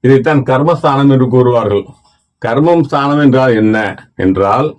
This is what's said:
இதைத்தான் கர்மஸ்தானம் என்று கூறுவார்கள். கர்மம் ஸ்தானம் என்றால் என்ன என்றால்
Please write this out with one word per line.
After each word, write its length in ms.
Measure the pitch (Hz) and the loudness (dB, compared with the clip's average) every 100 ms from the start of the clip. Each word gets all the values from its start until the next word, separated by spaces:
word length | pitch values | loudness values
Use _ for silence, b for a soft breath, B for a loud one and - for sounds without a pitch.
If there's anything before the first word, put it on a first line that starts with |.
இதைத்தான் 380 | 127 135 143 147 | 4 2 2 -2
கர்மஸ்தானம் 680 | 131 131 151 170 151 139 139 | 0 -2 0 0 -2 0 2
என்று 140 | 135 127 | 2 2
கூறுவார்கள். 540 | 127 123 120 107 101 - - _ _ _ _ | 2 2 0 -2 -4 -6 -20 _ _ _ _
கர்மம் 440 | 113 123 160 170 143 | -4 -2 0 0 0
ஸ்தானம் 360 | 147 143 147 | -2 -2 2
என்றால் 300 | 143 127 131 110 | 2 2 0 0
என்ன 220 | 107 110 101 - - - | 0 -2 -4 -8 -18 -4
என்றால் 520 | 92 92 98 117 151 | -2 0 0 0 -4